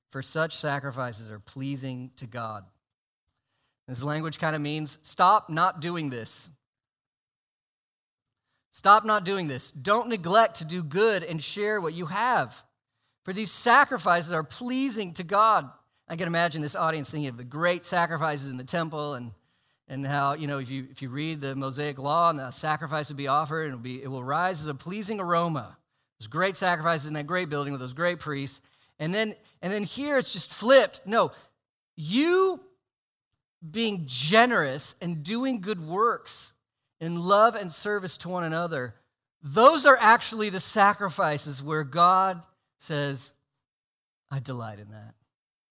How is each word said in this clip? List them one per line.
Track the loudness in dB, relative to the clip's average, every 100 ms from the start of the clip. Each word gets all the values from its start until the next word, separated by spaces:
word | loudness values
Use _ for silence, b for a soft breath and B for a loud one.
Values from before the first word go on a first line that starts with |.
| _
for | -12
such | -6 -2 -2 -2
sacrifices | -4 -4 -6 -6 -8 -8 -14
are | -16
pleasing | -16 -10 -6 -6 -8 -10 -12 -16
to | -14
God." | -10 -8 -10 -14 _ _ _ _ _ _ _ _ _ _ _ -14
This | -8
language | -6 -4 -6 -4
kinda | -4 -2
means | -4 -4 -6 -10
stop | -10 2 6 6 2
not | 0 0 0
doing | -6 -4 -4
this. | -6 -8 -12 -14 _ _ _ _ _ _ _ _ _ _ _ _ _ _ _ _ _ _ _ _ _ _
Stop | 0 8 8
not | 8 2
doing | 2 -2 -2
this. | -4 -8
Don't | -8 2 2 2
neglect | -2 4 6 6 2
to | -6
do | -6
good | -4 2 2 2
and | -2 -6
share | -6 -4 -2 0
what | -2 -6
you | -6
have, | -2 2 2 0 -8 -20 _ _ _ _ _
for | -10
these | -4 -2
sacrifices | 0 6 6 6 0 2 2 2
are | -4
pleasing | -4 -8 -6 -2 -2 -4 -6 -8
to |
God. | -2 2 4 4 0 -14 _ _ _
I | -6
can | -2
imagine | 0 0 0
this | -4 -2
audience | -2 -2 -6
thinking | -6 -6
of | -8
the |
great | -12 -2 0 0 -2
sacrifices | 0 0 0 -2 -2 -6
in | -10
the |
temple | -6 -4 -4 -6 -6 -8
and, | -10 -16 _ _ _ _ _
and | -8 -4
how, | 0 0
you | -2 -4
know, | -6
if | -6
you, | -10 -12
if | -12
you | -10
read | -6 -6 -6
the | -6 -6
Mosaic | -6 -6 -6 -6
law | -2 2 2
and | 0
the | -6
sacrifice | -6 -4 -4 -4 -6 -6
would | -6
be | 0
offered, | 0 0 -4 -6
and |
it'll | -8
be, | -10 -10
it | -10
will | -8
rise | -4 -2 0 -2
as | -8
a |
pleasing | -8 -8 -8 -8 -6
aroma. | 0 0 2 -2 -8 -18 _ _ _ _
Those | -8
great | 0 0 2
sacrifices | 0 2 2 0 -2
in |
that | -6 -4
great | -4 -2
building | -4 -4
with | -6
those | -8
great | -2 -2 -2
priests. | -6 -6 -6 -10 b b b b
And | -4
then, | -2 -2 -6 b b
and | -4
then | -4
here | -4 -6 -2 0
it's | 0
just | -2 -4
flipped. | -2 6 6 6 -2 -2
No, | 0 0 B B _ _ _ _ -12
you | -2 2 4 4 2 0 -10 _ _ _ _ _ _ _ _ _ -10
being | -2 -2 -2 -4
generous | -4 4 6 6 4 0 -2 -6 -6
and | -8 -6
doing | -4 -2 -2 -2
good | -4 -6
works | -4 0 0 0 -6 -10 -10 _ _ _ _ _
in | -6 -4
love | 4 6 6 4
and | -6
service | -6 -4 -4 -4 -8
to | -6
one | -4
another, | -2 -2 -2 -4 -6 -10 _ _ _ _
those | -2 8 8 10 8
are | 8
actually | 8 6 4 -2 -2
the | -2
sacrifices | -2 4 4 4 -2 0 0 0 -4 -8
where | -4 -2
God | -2 4 6 6 4 0 -10 _ _ _
says, | -6 -4 -2 -4 -12 _ _ _ _ _ _ _ _ _ _
"I | -10
delight | -8 -8 -10 -12
in | -18
that." | -20 -20 _ _ _ _ _ _